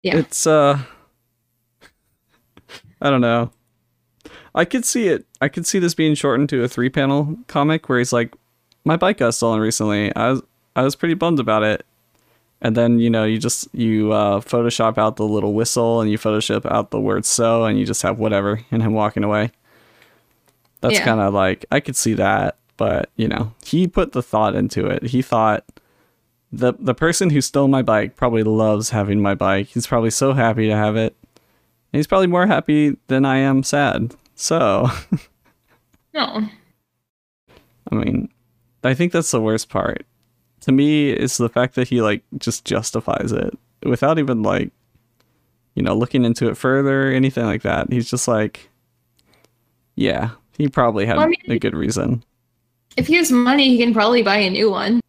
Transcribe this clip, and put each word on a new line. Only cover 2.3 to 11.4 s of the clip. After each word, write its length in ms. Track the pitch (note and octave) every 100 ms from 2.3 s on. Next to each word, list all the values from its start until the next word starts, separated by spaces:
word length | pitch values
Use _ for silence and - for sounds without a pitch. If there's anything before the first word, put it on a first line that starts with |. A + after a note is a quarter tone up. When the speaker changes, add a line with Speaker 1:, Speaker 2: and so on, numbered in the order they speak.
| _ _ - _ - - _
Speaker 2:
I 80 | C#3+
don't 120 | C3+
know. 300 | A#2+ A#2 A#2 _ _ _ _ _ _ _ - - - -
I 80 |
could 220 | F3 B3+ -
see 240 | B3 G3+
it, 160 | C3 - _
I 80 | C#3+
could 180 | - E3+
see 120 | G3
this 140 | F3
being 220 | - D#3 D3
shortened 320 | C#3+ B2 D3
to 140 | C3+
a 60 | A#2+
three-panel 680 | - B2 D3 C3+ C#3+ D3 D#3+ -
comic 420 | C#3+ D3 D#3 -
where 100 | B2+
he's 140 | B2
like, 200 | A#2+ A#2 - _ _ _ _ D#3
"My 100 | E3
bike 220 | F#3 G#3+
got 160 | A#2+
stolen 260 | A2+ A#2 A2
recently. 560 | A2 - G#2+ G#2 G#2 -
I 140 | A#2
was, 120 | C3 - _ _ -
I 80 |
was 120 | C3 -
pretty 200 | E3+ E3
bummed 260 | E3+ D#3